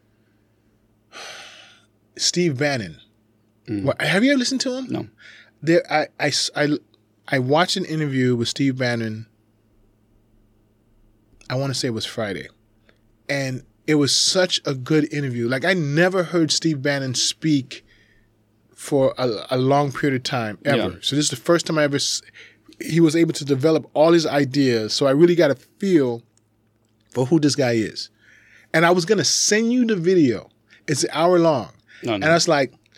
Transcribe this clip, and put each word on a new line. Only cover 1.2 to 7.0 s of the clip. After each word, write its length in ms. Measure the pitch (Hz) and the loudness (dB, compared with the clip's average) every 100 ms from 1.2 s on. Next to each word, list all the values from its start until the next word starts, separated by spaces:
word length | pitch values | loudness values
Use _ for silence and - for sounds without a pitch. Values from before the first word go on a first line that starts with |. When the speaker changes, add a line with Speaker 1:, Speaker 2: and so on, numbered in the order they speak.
| - - - - - _ _ _ _ - | -18 -18 -20 -20 -20 _ _ _ _ -4
Speaker 1:
Steve 400 | - 170 175 127 | -2 0 0 0
Bannon. 400 | 147 135 95 76 _ _ _ _ _ _ - | -2 -2 -6 -12 _ _ _ _ _ _ -8
Speaker 2:
Mm. 160 | 104 | -4
Speaker 1:
What, 180 | 110 - | -2 -2
have 220 | 143 175 | 0 2
you 80 | 254 | 2
ever 80 | 285 | 2
listened 220 | 240 262 | 0 -4
to 140 | 269 254 | -6 -6
him? 120 | 262 | -8
Speaker 2:
No. 180 | - - _ - - - _ | -8 -10 _ -20 -20 -20 _
Speaker 1:
There, 220 | 147 170 - | 0 0 2
I, 160 | 151 147 _ | -2 -2 _
I 80 | 147 | -4
s-, 220 | - - - | -2 -4 -2
I, 220 | 147 143 - _ | -2 -2 -6 _